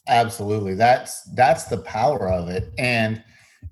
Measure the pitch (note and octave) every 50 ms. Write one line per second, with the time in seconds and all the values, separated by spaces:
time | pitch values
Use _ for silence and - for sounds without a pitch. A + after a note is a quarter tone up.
0 | - - C3+ A#2+ A#2 A2 G#2+ - G#2 G2+ G#2+ A2 G2+ F#2+ F#2+ F#2+ A2 A#2+ B2 -
1 | - - - - - - - G#2+ B2 C#3 E3 D#3+ - - A#2+ G2 - - - G#2+
2 | A2+ C#3 D3+ B2 G#2 F#2 F#2 F2+ E2+ E2+ F2+ F#2 - - - - C3+ B2 A#2+ A#2
3 | A2+ A2 A2 G#2+ - _ _ _ _ _ _ _ - F#2